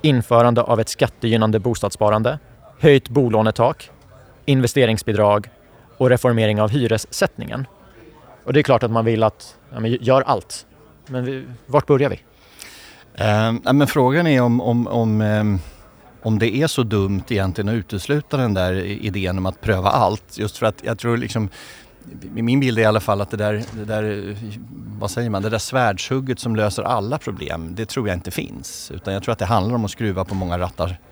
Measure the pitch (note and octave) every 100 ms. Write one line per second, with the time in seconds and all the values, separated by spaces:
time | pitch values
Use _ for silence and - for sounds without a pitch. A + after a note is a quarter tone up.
0 | D#3 B2+ - A#2 A#2+ A#2+ A#2 A2+ A2 -
1 | B2+ - A#2 A2+ A2 G#2+ F#2+ A2+ G2+ -
2 | G#2 G#2+ A2+ D3 - - - - D#3 C#3
3 | - A#2+ B2 A2 A2 G#2+ A#2+ E3 - -
4 | - - - - - C3+ A#2 - A#2+ A2
5 | - G2+ G#2 G#2 - _ _ - _ -
6 | B2+ B2 B2+ A2+ G#2+ G#2 G#2+ C3+ A#2 A2
7 | - - G3 - - A2+ C#3 - - -
8 | - - - - - C3+ C#3 A#2+ A#2 A2+
9 | A2+ A2+ A2 - - - _ - A2+ A#2+
10 | A#2+ C3 C#3+ A2+ - - - - - _
11 | - B2+ B2+ C3 B2+ A#2+ - C#3+ - C#3
12 | C#3 - _ _ _ - - - - -
13 | - - G#2+ G#2 A2+ A#2 - C#3 C#3 D3+
14 | B2+ D3 E3+ C3+ B2 A#2+ A#2+ A#2+ A#2 A#2+
15 | A2+ G#2+ G#2+ G#2+ G#2+ F#2+ - - - -
16 | - - A2+ A2 A2+ A#2 D#3 - A#2 G#2
17 | G2 G2 - G#2 F#2+ F2+ G#2 A2+ F#2 G2+
18 | - D3 - C#3+ B2 G2 F#2 F#2 F2+ G2+
19 | G#2+ G2 F#2 F#2 F#2 - - F#2+ F#2 C#3
20 | G2 G#2+ - - G#2 - A2+ - - A2
21 | A#2+ A#2 A#2+ A2 G2+ - - - - _
22 | - - - - A#2 C3+ C3 A2+ A2 G#2+
23 | G#2+ G2+ G2+ G#2 G#2 G#2 A#2+ A2+ G#2+ G#2+
24 | G#2+ G2+ F#2 G#2 A2+ G#2+ - - A2 G#2
25 | G#2 - A#2+ G2+ G#2+ G#2+ - C3 A#2+ F#2+
26 | - C3+ C3 A#2 A#2+ A2 G#2+ G2+ G2+ A#2+
27 | G2+ D3 - F#2 D2 E2 E2 F2 F2+ -
28 | G#2 F2+ F2+ - - - - - - -
29 | - G2 A2+ A2+ F#2+ A2+ G2 A#2+ G#2 -
30 | A2 F#2 F#2+ G2 F2+ F2 F2+ - F2 F2+
31 | _